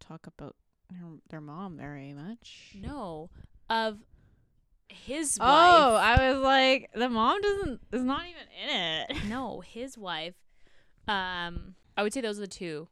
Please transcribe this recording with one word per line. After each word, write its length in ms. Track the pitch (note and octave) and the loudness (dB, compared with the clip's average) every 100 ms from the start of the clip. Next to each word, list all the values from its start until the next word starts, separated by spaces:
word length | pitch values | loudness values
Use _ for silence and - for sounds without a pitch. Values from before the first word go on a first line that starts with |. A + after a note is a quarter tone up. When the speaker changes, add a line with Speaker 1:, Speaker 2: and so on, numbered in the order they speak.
Speaker 1:
talk 260 | - D#3+ E3+ | -20 -20 -20
about 300 | - D3 - _ _ - | -18 -18 -18 _ _ -20
her, 140 | F3+ E3+ D3+ - | -18 -18 -20 -16
their 120 | D#3+ | -16
mom 360 | D3 E3 G3 C#3+ | -14 -12 -12 -12
very 360 | C#3+ C#3+ C#3 | -12 -12 -14
much. 640 | C#3+ F3 A#3 - - - G3+ | -14 -14 -16 -18 -20 -20 -14
Speaker 2:
No. 500 | A3+ C#4+ F#3+ D#3 E3+ - - - - | -12 -10 -10 -12 -14 -20 -20 -10 -2
Of 280 | A3+ A3 G#3 - _ _ _ _ _ _ _ _ | 0 0 -4 -16 _ _ _ _ _ _ _ _
his 500 | - - D4 D4 G3+ | -18 -10 -6 -4 0
Speaker 1:
Oh, 40 | A#3+ D4+ F4 E4+ C4+ | 4 8 10 10 8
Speaker 2:
wife. 240 | G#3+ G#3 B3+ | 6 6 6
Speaker 1:
I 120 | C4 | 4
was 100 | C4+ | 2
like, 480 | C4 C4+ C4 C4 - | 4 4 6 2 0
the 140 | - B3+ | -4 -2
mom 320 | A3+ A#3+ G4+ | 2 2 2
doesn't, 400 | G4+ G4+ E4+ A3+ - | 0 -2 -4 -8 -8
is 100 | B3+ | -4
not 220 | B3+ D4 F4 | -2 -4 -6
even 440 | D#4+ - F3 A#3+ | -14 -18 -10 -4
in 460 | A#3 E3 D#3+ - - | -2 -2 -2 -4 -6
it. 40 | |
<laughs> 40 | G#3 | -6
Speaker 2:
No, 320 | B3+ A#3+ - | -6 -6 -10
his 360 | - A#3 C4+ A#3 | -12 -12 -14 -12
wife. 380 | F#3 D#3+ E3 - _ _ - - _ _ - | -8 -8 -8 -12 _ _ -20 -20 _ _ -4
Um, 680 | G3+ F#3 F3+ E3+ - F#3 - _ - | -2 -2 -6 -6 -8 -14 -20 _ -4
I 60 | |
would 100 | G#3 | -2
say 80 | C#4 | -2
those 180 | A3 G#3 | -6 -6
are 40 | |
the 40 | G3 | -10
two. 400 | - E3+ D3+ E3 | -10 -10 -10 -14